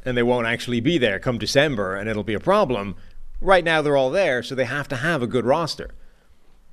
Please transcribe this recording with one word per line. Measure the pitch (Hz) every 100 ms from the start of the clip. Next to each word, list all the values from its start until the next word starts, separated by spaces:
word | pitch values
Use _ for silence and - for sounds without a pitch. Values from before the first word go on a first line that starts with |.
| 127
and | 123
they |
won't | 120 123 117
actually | 117 - 120
be | 123 170
there | 117 95
come | 135 117
December | 104 139 151 120 92 98
and | 107
it'll | 104
be | 101
a | 101
problem. | - 202 165 113 101 87 - - - -
Right | 175 190
now | 165 160
they're | 147 139
all | 131
there, | 180 175 127
so | 113 131
they | 120
have | 143 135
to | 131
have | 156 156
a | 120
good | 127 113
roster. | 156 156 - - - - - - - - - -